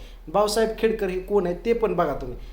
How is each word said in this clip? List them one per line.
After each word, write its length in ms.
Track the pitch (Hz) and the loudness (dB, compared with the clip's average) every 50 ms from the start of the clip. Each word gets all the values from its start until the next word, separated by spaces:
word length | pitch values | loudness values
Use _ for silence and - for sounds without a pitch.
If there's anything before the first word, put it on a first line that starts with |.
| - - - - - 156 | -12 -16 -16 -16 -8 -2
भाऊसाहेब 420 | 160 202 214 202 - 226 220 220 220 - | 2 2 2 2 2 2 2 0 0 0
खेडकर 280 | 226 220 - - 202 | 0 0 2 0 -2
हे 140 | 180 185 185 | -2 -2 -2
कोण 260 | - - 202 202 175 | -2 0 2 2 2
आहे 100 | 175 175 - - | 2 -2 0 0
ते 80 | 233 233 | 0 2
पण 220 | 233 226 196 180 | 2 2 2 2
बघा 200 | 170 170 151 131 | 2 2 2 0
तुम्ही, 240 | - 131 123 123 - - - | -2 -4 -8 -8 -10 -12 -12